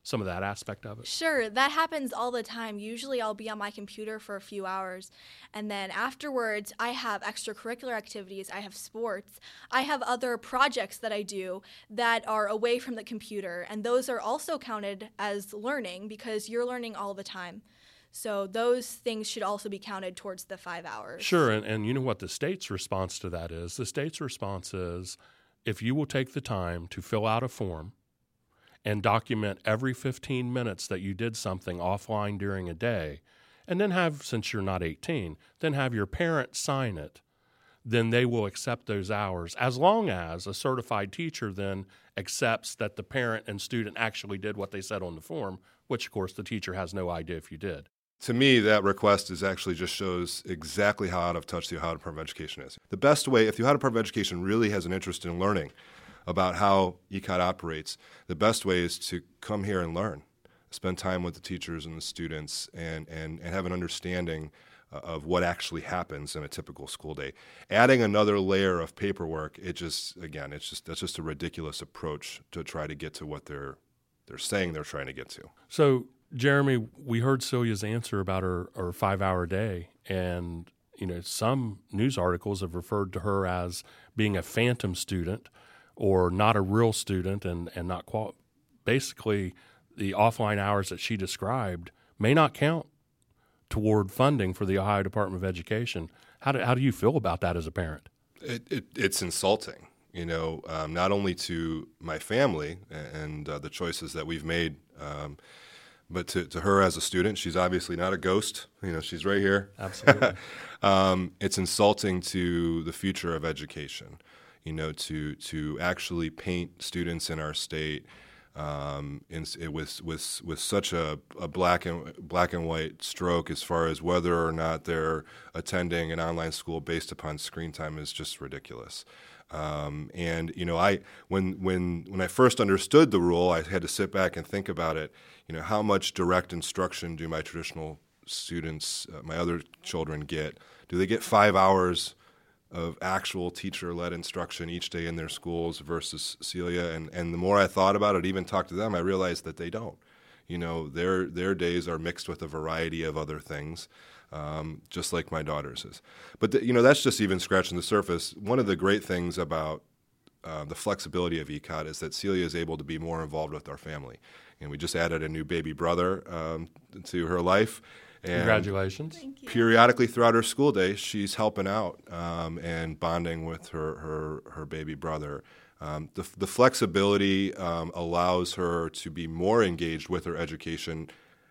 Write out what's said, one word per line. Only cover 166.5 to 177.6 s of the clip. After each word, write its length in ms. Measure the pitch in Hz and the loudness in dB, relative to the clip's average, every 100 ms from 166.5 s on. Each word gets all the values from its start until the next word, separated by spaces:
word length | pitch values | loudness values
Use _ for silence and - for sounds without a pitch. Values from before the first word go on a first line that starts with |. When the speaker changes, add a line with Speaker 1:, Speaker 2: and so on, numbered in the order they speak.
| 82 85 - _ - | -4 -8 -16 _ -18
Speaker 3:
to 220 | 90 90 82 | -6 -2 0
her 140 | 90 | 2
life. 420 | 87 98 113 - - - - - | 6 6 6 0 -18 -20 -20 -12
And 100 | 90 87 | -2 2
Speaker 1:
Congratulations. 760 | 110 107 101 95 95 98 156 - | 6 4 4 0 -2 -2 -8 -10
Speaker 2:
Thank 240 | - - | -14 -14
you. 60 | 254 | -2
Speaker 3:
periodically 580 | 117 117 113 120 120 117 | 4 8 12 10 10 4
throughout 280 | 120 117 | 6 8
her 80 | 113 | 8
school 300 | 110 - 143 | 4 4 4
day, 220 | 101 92 101 | 6 4 2
she's 380 | - 107 101 | -4 -2 -2
helping 320 | - 107 104 95 | 0 0 2 0
out, 340 | 104 92 - - | 0 -2 -6 -12
um, 460 | 85 85 85 82 82 | -6 -4 -2 -4 -4
and 400 | 85 82 82 76 | -4 -4 -4 -4
bonding 460 | 85 85 85 82 | -2 0 -2 -4
with 240 | 80 80 - | -6 -8 -8
her, 280 | 80 78 - | -6 -4 -4
her, 460 | 78 78 78 78 - | -6 -6 -6 -8 -12
her 140 | 78 76 | -12 -8
baby 280 | 78 78 | -8 -8
brother. 480 | 76 80 78 73 71 - - - - | -6 -4 -4 -6 -10 -12 -20 -20 -14
Um, 280 | 76 76 78 | -8 -8 -8
the, 120 | - 87 - | -8 -10 -4
the 80 | 95 | -2
flexibility, 1080 | - 127 - 104 92 101 101 98 95 98 | 6 6 6 2 4 4 6 4 4 2
um, 360 | - | -2